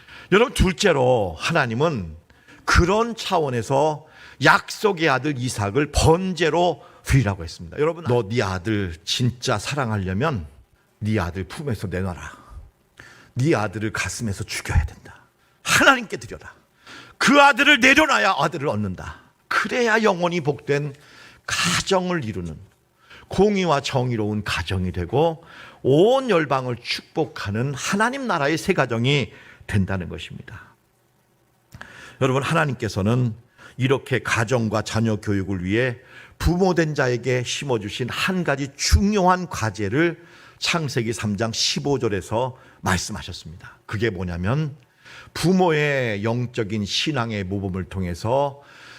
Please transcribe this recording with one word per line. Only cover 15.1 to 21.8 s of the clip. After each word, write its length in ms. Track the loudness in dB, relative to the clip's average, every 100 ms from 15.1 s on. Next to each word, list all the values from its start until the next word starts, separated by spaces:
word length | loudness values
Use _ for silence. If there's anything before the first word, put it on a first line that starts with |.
| -20 _ _ _ _
하나님께 540 | 0 4 4 4 -2 -10
드려라. 380 | -12 -14 -16 -20 _ _ -20 -20 -20 0
그 200 | 6 8
아들을 420 | 8 6 6 6
내려놔야 560 | 6 6 4 4 2 2
아들을 280 | 0 -2 -2
얻는다. 540 | -2 -4 -6 -12 -16 _ _ -4
그래야 560 | -2 0 2 2 4
영원히 380 | 4 2 0 0
복된 540 | -2 -2 -2 -2 -2 -10 -20 -20 -20 -16 -6
가정을 800 | -2 0 -2